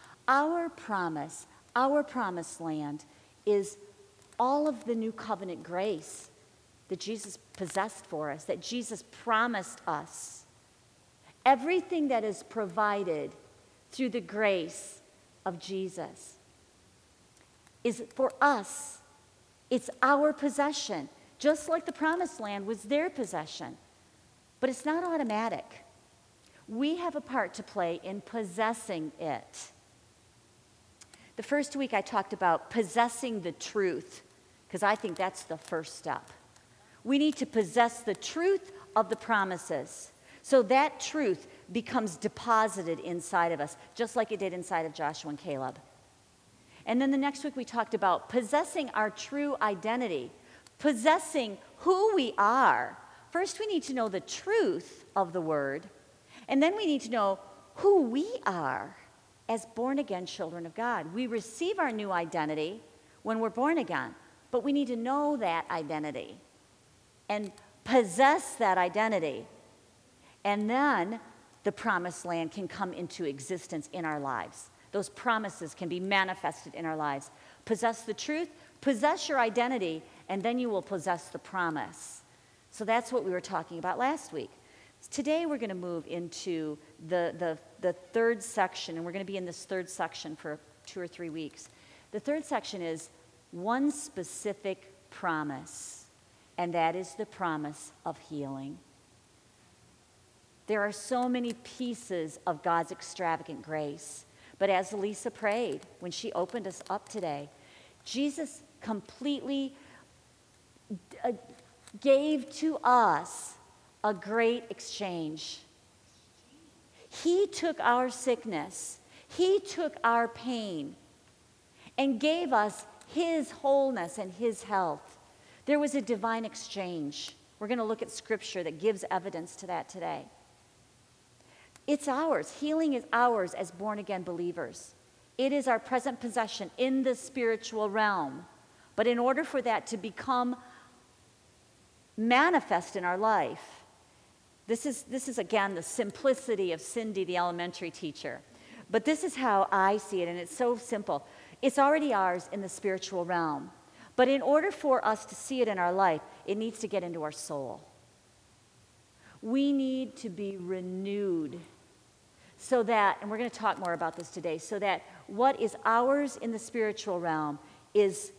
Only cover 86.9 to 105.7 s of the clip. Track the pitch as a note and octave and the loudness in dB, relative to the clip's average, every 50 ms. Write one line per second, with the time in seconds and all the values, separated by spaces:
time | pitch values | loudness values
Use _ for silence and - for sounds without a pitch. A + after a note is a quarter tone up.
86.9 | - - - D#3+ F3+ F3+ E3+ E3+ - E3 F3 E3 D#3+ D3+ - - - - F#3+ F#3 | -20 -14 -6 -2 0 2 2 0 0 -2 -2 -2 -2 -4 -6 -16 -8 -2 -2 -2
87.9 | F3 F3+ - - - A#3 A3+ A#3 A#3 G#3+ G3 - - - F#3+ F#3 - - - - | -2 -2 -4 -4 0 2 4 4 2 0 -2 -4 0 2 0 0 0 -4 -10 -8
88.9 | E3 E3 E3 F3 E3+ G3 G3 F3+ G3 G3 F#3 F3 E3 - - - G3 F#3 F3+ F3+ | -6 -6 -6 -6 -6 -6 -6 -6 -6 -6 -6 -6 -8 -10 -8 -6 -4 -4 -4 -4
89.9 | - - F#3 E3 - - - D#3+ D#3 - - E3 D3+ D#3 - - - - - - | -4 -4 -4 -4 -6 -8 -10 -10 -10 -10 -8 -8 -8 -10 -12 -18 -20 -20 -20 -14
90.9 | - G3 F3+ E3 - - F3 E3 D3+ E3 D#3+ C#3+ - - - - - - - - | -10 -10 -10 -10 -10 -10 -10 -8 -8 -8 -8 -10 -10 -14 -20 -20 -20 -20 -20 -20
91.9 | - - - - - G#3+ - - D4 D#4+ D4+ - C#4+ A3+ G3+ - - F#3+ F3 E3 | -20 -20 -16 -10 -10 -6 -2 0 -2 -2 -2 -2 -2 -4 -2 -4 -8 -6 -4 -4
92.9 | D#3+ D#3+ - - - - - - - - _ _ - E3+ F3+ G#3 A#3 C4 C#4 D4 | -4 -6 -8 -12 -18 -20 -20 -20 -20 -20 _ _ -10 -6 -2 0 2 2 2 2
93.9 | D4 - - - - G3 F3+ - - - - G#3+ G3 - - G3+ F#3+ - - - | 0 -2 -6 -10 -8 -10 -10 -8 -8 -8 -6 -6 -6 -4 -4 -6 -6 -6 -8 -20
94.9 | - - - - - - - F3+ E3 D#3 D3+ D3 C#3 C3 D#3 - - - - - | -20 -20 -20 -20 -12 -6 -2 -2 0 0 -2 -4 -6 -8 -10 -12 -14 -14 -14 -14
95.9 | - - - - _ _ - - - - - - _ - F3 F3 E3+ F3 D#3+ D#3+ | -14 -16 -20 -20 _ _ -20 -20 -20 -20 -20 -12 _ -4 -2 0 2 2 2 2
96.9 | E3 F#3 F#3 E3+ - - G#3+ G#3 - - F#3+ E3+ D#3+ D3+ D3+ D3 D3+ - - - | 2 0 -4 -6 -6 -8 -8 -8 -6 -4 -2 -2 -2 -2 -4 -6 -8 -10 -14 -18
97.9 | - - - F3 D#3 - - - D#3+ D3 C#3+ C3+ C3+ C3+ C3+ C#3 D#3 F3+ - - | -16 -12 -8 -8 -8 -10 -10 -10 -8 -6 -6 -6 -6 -8 -8 -10 -12 -14 -16 -20
98.9 | - - - _ - - - _ _ _ _ _ _ _ - - - - - - | -20 -20 -20 _ -20 -20 -20 _ _ _ _ _ _ _ -20 -20 -20 -20 -20 -20
99.9 | - _ _ _ _ _ - _ _ _ _ _ _ _ _ - G#3+ G#3+ G3+ G#3 | -20 _ _ _ _ _ -20 _ _ _ _ _ _ _ _ -2 0 2 2 0
100.9 | G#3 - - - B3+ B3 B3 B3 B3 B3 A#3+ A#3+ A#3 A#3 - - - - B3+ A#3+ | -2 -4 -6 -2 0 0 2 2 0 0 0 -2 -6 -8 -12 -14 -8 -6 -4 -4
101.9 | A#3 - - - F#3+ F3 D#3+ D#3+ D3 - - F#3 E3+ D3+ - F3+ E3+ E3+ E3 D3 | -4 -6 -6 -4 -4 -2 -2 -4 -6 -6 -2 -2 -2 0 2 2 2 2 2 0
102.9 | - - - - - - F#3 E3 D#3+ D#3 D#3+ - D#3+ C3 A2+ - D#3 D#3 D3+ D3 | -6 -12 -14 -12 -8 -4 -2 0 0 -2 -2 -6 -12 -12 -8 -6 -4 -4 -4 -4
103.9 | C#3+ E3 - - - - - - - - - - - - G3 G3 G3 F3+ F#3+ F#3 | -6 -8 -12 -14 -14 -16 -18 -20 -20 -20 -20 -16 -4 0 2 4 4 4 2 0
104.9 | A3 G#3 F#3+ G#3 G#3+ - - A#3+ - - - G#3+ G3+ A#3 B3 G3 | -2 -4 -2 -4 -4 -4 -6 -8 -6 -4 -2 0 0 0 0 -2